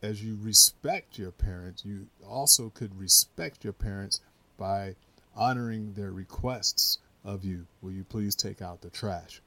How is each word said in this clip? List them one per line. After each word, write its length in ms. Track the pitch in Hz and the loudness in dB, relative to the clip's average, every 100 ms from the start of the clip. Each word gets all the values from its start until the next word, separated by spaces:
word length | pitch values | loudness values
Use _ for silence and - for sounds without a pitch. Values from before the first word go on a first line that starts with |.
as 200 | 104 107 | -4 -4
you 160 | 107 107 | -4 -4
respect 760 | 110 104 - - 139 185 - - | 4 6 6 4 -2 -2 -4 -10
your 120 | 95 | -10
parents, 540 | - 104 90 90 92 | -2 -2 -2 -8 -10
you 240 | 101 101 98 _ - | -8 -8 -10 _ -8
also 440 | 117 143 - 117 | -2 6 6 6
could 280 | - 113 98 | -6 -8 -8
respect 680 | 95 - - - - - | 6 6 6 -2 -8 -6
your 80 | 107 | -8
parents 480 | 101 107 98 98 - - _ _ - | -4 -2 -2 -4 -6 -8 _ _ -8
by 380 | 95 98 98 92 - - _ - | -2 -2 -2 -10 -18 -20 _ 0
honoring 560 | 123 127 117 110 107 | 2 2 0 -2 -4
their 180 | 101 101 | -6 -6
requests 880 | 92 95 - 123 123 98 - - - - _ | -6 -8 -4 -2 0 0 2 2 2 -6 _
of 220 | 98 101 | -8 -6
you. 220 | 95 90 87 _ | -4 -6 -8 _
"Will 120 | 95 | -10
you 120 | 95 | -8
please 300 | 92 113 104 | -6 -2 -2
take 260 | 98 104 - | 0 -4 -4
out 200 | 90 87 | -10 -10
the 100 | 90 | -14
trash?" 500 | - 110 87 85 - | -6 -4 -4 -8 -20